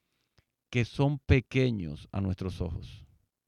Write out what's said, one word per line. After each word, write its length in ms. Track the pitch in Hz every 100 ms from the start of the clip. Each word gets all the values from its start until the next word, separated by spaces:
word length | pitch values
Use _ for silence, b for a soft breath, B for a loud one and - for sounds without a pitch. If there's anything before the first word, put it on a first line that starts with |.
| _ _ _ _ _ _ _
que 160 | 127 113
son 340 | - 139 147
pequeños 880 | - 139 - 131 127 110 82 76 -
a 100 | 101
nuestros 400 | 98 92 95 -
ojos. 440 | 87 87 - - - _ _ _